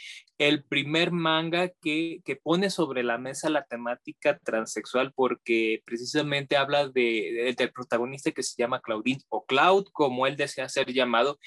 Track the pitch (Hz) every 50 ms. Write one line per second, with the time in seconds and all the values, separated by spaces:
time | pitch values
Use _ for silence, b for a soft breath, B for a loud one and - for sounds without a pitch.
0 | B B B B B B _ - 147 147 151 147 - - 143 143 139 143 151 160
1 | 170 170 170 170 165 160 160 160 165 165 165 175 185 180 180 _ - 156 151 156
2 | 165 165 165 - - - 135 - - 151 165 180 202 196 185 - 165 139 131 127
3 | 120 120 117 120 127 131 135 - - 160 156 147 - - 120 117 120 120 123 -
4 | - - 151 _ - 147 147 - - - 110 110 110 - - 110 - - - 123
5 | 131 135 - - 127 123 120 - - - 117 113 113 110 110 - _ - 117 117
6 | 123 123 - 151 147 147 143 143 143 139 147 143 139 139 147 147 143 135 127 131
7 | 120 117 113 110 98 82 117 117 120 127 123 - 127 120 - - 120 - 123 117
8 | 120 127 139 139 - 160 - - 127 - - - 120 120 127 123 - - 110 107
9 | 110 123 135 139 - - - 110 - - 131 135 151 180 190 196 196 - - -
10 | 151 139 123 123 127 139 147 139 143 139 - - 131 127 - 139 131 127 127 131
11 | 127 123 117 113 123 143 143 _ B